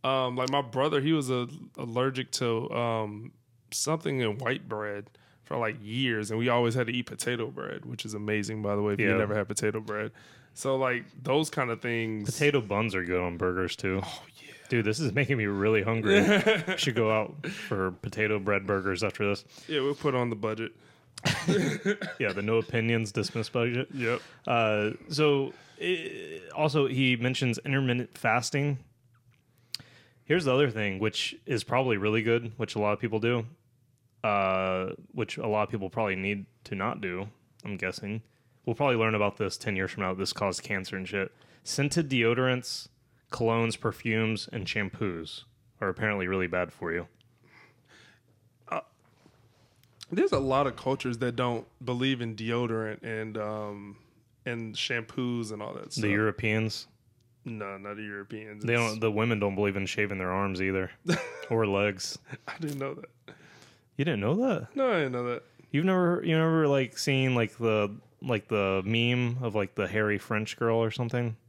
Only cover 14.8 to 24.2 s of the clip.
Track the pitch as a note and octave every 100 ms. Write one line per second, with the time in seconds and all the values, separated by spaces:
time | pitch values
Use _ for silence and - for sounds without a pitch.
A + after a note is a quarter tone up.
14.8 | G#2 A2 D3 G#2 C3+ C3+ G#2 G2 G#2 A2
15.8 | G2+ A2+ G3 G3 G3 G#3 G#3+ G#3+ D#3+ F#3
16.8 | - A#2+ A2 A2 G#2+ D3 - G3 - G2+
17.8 | F#2+ F2+ A2 G#2+ G#2+ G#2+ G2 G2+ F#2+ G2
18.8 | F#2+ F2+ G#2 - G2+ G2+ - - - D#3
19.8 | C3+ C#3+ D3+ B2+ A#2+ A2 G#2+ A2 A#2 -
20.8 | - - _ - - - - G3+ D#3 D3
21.8 | G3 G#3 - - A2 F#2 G#2 A2+ - A#2+
22.8 | A2+ A#2 G#2+ A2+ G2+ A#2 A2 B2 A#2+ A#2+
23.8 | C3+ C#3 A#2 B2